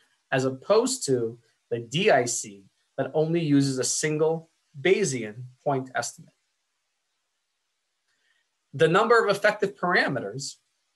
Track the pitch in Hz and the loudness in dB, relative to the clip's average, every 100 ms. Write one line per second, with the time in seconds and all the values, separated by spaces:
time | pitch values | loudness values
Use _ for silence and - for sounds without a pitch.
0 | _ _ _ 131 131 131 - 214 254 - | _ _ _ -2 -2 -4 0 2 2 -4
1 | - 123 113 120 _ _ _ 117 113 151 | -2 -2 -2 -8 _ _ _ -8 -6 -2
2 | 208 139 120 - 110 98 95 _ _ - | 2 4 2 -4 -10 -16 _ _ _ -8
3 | 131 156 160 170 160 139 139 131 123 - | -4 -2 0 0 2 2 2 -2 -4 -2
4 | 156 151 156 165 - _ _ 143 175 220 | -2 0 0 0 -6 _ _ -4 0 2
5 | 170 127 107 110 127 _ 147 135 131 120 | 0 -4 -8 -12 -18 _ -4 -4 -4 -8
6 | - - - _ _ _ _ _ _ _ | -8 -12 -20 _ _ _ _ _ _ _
7 | _ _ _ _ _ _ _ _ _ _ | _ _ _ _ _ _ _ _ _ _
8 | _ _ _ _ _ _ _ 135 160 185 | _ _ _ _ _ _ _ 0 2 4
9 | 226 233 202 202 208 202 196 - 180 202 | 4 4 4 2 0 0 -4 -2 0 0
10 | 233 139 98 127 139 - _ _ _ | 0 -4 -6 -10 -12 -16 _ _ _